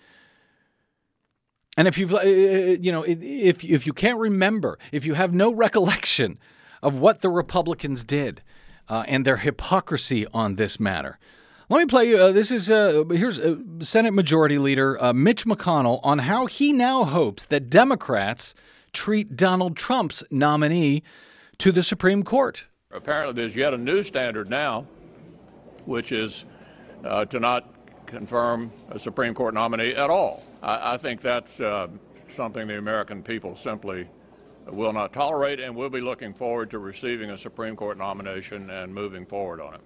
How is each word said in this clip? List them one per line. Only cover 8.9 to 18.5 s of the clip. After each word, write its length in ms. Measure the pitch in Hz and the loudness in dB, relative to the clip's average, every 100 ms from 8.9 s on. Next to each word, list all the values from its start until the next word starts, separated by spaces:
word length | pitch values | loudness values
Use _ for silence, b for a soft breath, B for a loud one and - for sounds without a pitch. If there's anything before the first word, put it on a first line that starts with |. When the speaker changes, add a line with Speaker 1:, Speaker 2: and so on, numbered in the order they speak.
| 113 110 | -6 -2
Speaker 1:
and 180 | 131 135 | 0 2
their 120 | 120 | 2
hypocrisy 880 | - - - 185 - 156 - 123 107 | 0 -4 0 0 0 -4 -2 -2 -2
on 240 | 113 107 95 | -2 -2 0
this 220 | 104 - | -2 -2
matter, 380 | 104 87 69 - b b b b b | -2 -2 -6 -12 b b b b b
let 100 | 262 | 2
me 60 | 330 | 6
play 240 | 247 233 | 6 6
you, 80 | 220 | 8
uh, 140 | 185 | 8
this 180 | 196 214 | 6 2
is, 180 | 247 180 | 0 2
uh, 360 | 220 202 151 156 | 4 4 4 2
here's, 280 | 170 240 202 | 2 0 0
uh, 160 | 160 156 233 165 | 0 0 -6 -10
Senate 320 | 160 220 226 | 0 2 4
Majority 460 | 196 160 160 151 143 | 2 4 4 4 4
Leader, 440 | 139 135 135 135 | 2 2 2 2
uh, 120 | 123 | 2
Mitch 320 | 123 160 226 226 | 4 4 4 0
McConnell 560 | 208 - 156 123 127 | -2 2 2 2 2
on 160 | 135 147 | 2 2
how 260 | 131 220 247 | 2 0 -2
he 280 | - 285 | 0 2
now 320 | 277 247 262 180 | 4 2 2 2
hopes 400 | 165 127 98 - | 2 0 -2 -2
that 240 | 143 123 | -2 2
Democrats 840 | 165 262 240 - 117 98 120 - | 4 6 2 -2 -2 -2 -4 -8